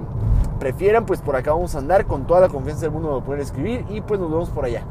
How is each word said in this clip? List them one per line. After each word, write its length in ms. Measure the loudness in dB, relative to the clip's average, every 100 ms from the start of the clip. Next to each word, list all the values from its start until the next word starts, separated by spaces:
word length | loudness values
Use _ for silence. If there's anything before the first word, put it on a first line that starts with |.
| -4 -4 2 2 2 0
prefieran, 460 | -4 0 4 4 2
pues, 140 | -2
por 140 | 0 -2
acá 160 | 0
vamos 220 | 0 0 -4
a 40 |
andar 260 | 2 2 4
con 220 | -2 4
toda 120 | 6
la 100 | 6
confianza 320 | 4 -6 -4
del 100 | -4
mundo 280 | -2 -2 -4
de 60 | -4
poder 160 | -6
escribir 420 | -4 -4 -4 -4 -6
y, 120 | -8
pues, 180 | -4 -2
nos 100 | 0
vemos 200 | -2 -2
por 140 | -4 -4
allá. 200 | -4 -6